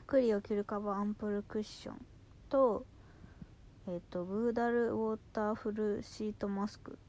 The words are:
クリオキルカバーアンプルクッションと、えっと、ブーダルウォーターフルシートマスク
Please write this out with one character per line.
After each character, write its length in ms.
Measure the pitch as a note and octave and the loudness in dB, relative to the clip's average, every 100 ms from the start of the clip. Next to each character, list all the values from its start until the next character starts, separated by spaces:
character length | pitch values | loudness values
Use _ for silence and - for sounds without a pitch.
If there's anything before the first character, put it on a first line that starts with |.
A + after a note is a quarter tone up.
| - | 4
ク 140 | C#4 | 6
リ 120 | A#3+ G#3 | 6 4
オ 60 | |
キ 120 | - | 2
ル 100 | G#3 | -2
カ 160 | G#3 G#3 | 0 -2
バ 140 | G#3 | -2
ー 20 | G3 | 0
ア 60 | |
ン 120 | G#3 G#3+ | 0 -2
プ 160 | G#3 | -2
ル 100 | G3+ | -2
ク 180 | G3+ A3 | -2 -4
ッ 40 | |
シ 260 | G#3+ - - | -4 -8 -12
ョ 40 | |
ン 120 | - - - - - - | -12 -14 -20 -20 -20 0
と、 360 | C4+ C4 G3+ - - - - - - - - - - - | 6 6 4 -4 -16 -20 -20 -20 -16 -18 -18 -20 -14 -6
え 100 | F3 | -6
っ 40 | E3+ | -6
と、 140 | F3+ F3 | -6 -4
ブ 240 | G3+ A#3 | 0 0
ー 20 | |
ダ 160 | A#3 A#3+ | 2 2
ル 220 | A#3+ A#3 | 4 2
ウ 220 | G#3+ A3 | 2 0
ォ 20 | A3 | -2
ー 40 | - | -6
タ 200 | - G#3 | -2 0
ー 20 | A3 | 0
フ 160 | A3 | -2
ル 320 | G#3+ G#3+ G3+ | 0 0 0
シ 260 | A#3 - G#3+ | -4 -6 -6
ー 40 | |
ト 140 | G#3 G#3 | -2 -4
マ 200 | G3 G#3 | -2 -2
ス 120 | - | -4
ク 200 | - - | -14 -16